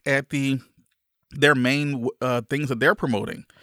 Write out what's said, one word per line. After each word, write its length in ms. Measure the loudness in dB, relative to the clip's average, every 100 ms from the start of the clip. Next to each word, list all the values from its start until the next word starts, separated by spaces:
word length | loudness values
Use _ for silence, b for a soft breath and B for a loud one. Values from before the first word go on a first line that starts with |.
| -2
at 240 | -2 0
the, 280 | -2 0 -2 -4 _ _ _ _ _ _
their 220 | 2 4
main, 540 | 4 2 0 -2 -4 -4 -4
uh, 220 | -2 -2 -2
things 180 | -4 -2
that 100 | 0
they're 160 | 2 2
promoting 500 | 0 -2 -4 -10 -14 b